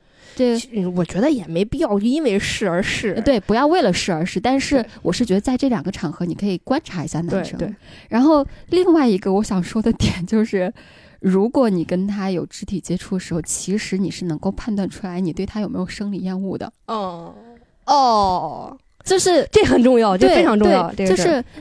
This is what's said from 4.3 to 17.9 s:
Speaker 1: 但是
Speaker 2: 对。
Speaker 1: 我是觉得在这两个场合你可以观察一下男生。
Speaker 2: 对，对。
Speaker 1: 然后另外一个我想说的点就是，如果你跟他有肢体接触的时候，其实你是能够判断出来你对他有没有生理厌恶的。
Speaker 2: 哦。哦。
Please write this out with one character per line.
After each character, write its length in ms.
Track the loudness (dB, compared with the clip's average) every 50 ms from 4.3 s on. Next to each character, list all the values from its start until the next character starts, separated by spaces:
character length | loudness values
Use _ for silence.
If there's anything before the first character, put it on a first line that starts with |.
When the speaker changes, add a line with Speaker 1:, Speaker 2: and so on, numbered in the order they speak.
| -4 -2
Speaker 1:
但 200 | 0 0 0 0
是 240 | 0 0 0 0 0
Speaker 2:
对。 60 | -2 -8 -8
Speaker 1:
我 100 | -4 -4
是 140 | -2 -2 0
觉 80 | 0 0
得 80 | 0
在 160 | 0 0 -2 0
这 100 | 0 0
两 140 | 0 -2
个 100 | -2 -6
场 200 | -6 -6 -6 -8
合 140 | -6 -6 -6
你 100 | -6 -4
可 100 | -4 -2
以 120 | -2 -4 -4
观 200 | -2 -2 -2 -2 -4
察 200 | -6 -8 -8 -8
一 40 | -6
下 140 | -6 -6
男 220 | -4 -4 -4 -4 -4
生。 140 | -6 -8 -8
Speaker 2:
对， 100 | -8 -8
对。 60 | -8 -10 _ -20 -20 -20 -10 -4
Speaker 1:
然 120 | 0 2
后 240 | 4 4 4 4 2 -2 -6 -16 -8 -2
另 240 | 0 2 4 4 4
外 140 | 6 4 4
一 100 | 2 2
个 160 | 0 0 0
我 80 | 0
想 220 | 0 0 0 -2 -2
说 180 | -2 -2 -2
的 100 | 0 0 0
点 300 | 2 0 0 0 -2 -4 -2
就 180 | 0 0 0
是， 260 | 0 0 -2 -2 -4 -6 -8 -16 -20 -20 -20 -20 -20 -12 _
如 280 | 0 2 2 4 2 2
果 220 | 2 2 2 2
你 120 | 2 0 -2
跟 220 | -2 -2 -2 -2
他 240 | -2 -4 -4 -4 -4
有 160 | -4 -4 -4
肢 200 | -6 -10 -14 -10
体 140 | -8 -8 -8
接 160 | -6 -4 -6
触 200 | -6 -4 -6 -6
的 40 | -6
时 140 | -4 -4 -6
候， 80 | -6
其 340 | -6 -6 -8 -8 -6 -4 -4 -4
实 200 | -4 -4 -4 -4
你 140 | -4 -4
是 140 | -4 -6 -6
能 120 | -6 -6 -4
够 140 | -4 -6
判 240 | -6 -6 -6 -6 -4
断 120 | -4 -4 -6
出 200 | -6 -10 -10 -8
来 120 | -6 -4
你 140 | -4 -4 -4
对 100 | -6 -8
他 160 | -8 -6 -6
有 80 | -6 -6
没 120 | -6 -6
有 80 | -8 -8
生 240 | -8 -8 -8 -8
理 80 | -6 -6
厌 200 | -6 -6 -6 -6
恶 160 | -6 -6 -8
的。 160 | -8 -10 -12 -16 _ _
Speaker 2:
哦。 480 | -10 -8 -6 -6 -8 -10 -12 -14 -18 -20 -20 -20 -20 -20 -20 _ _ _ _ _
哦。 920 | 2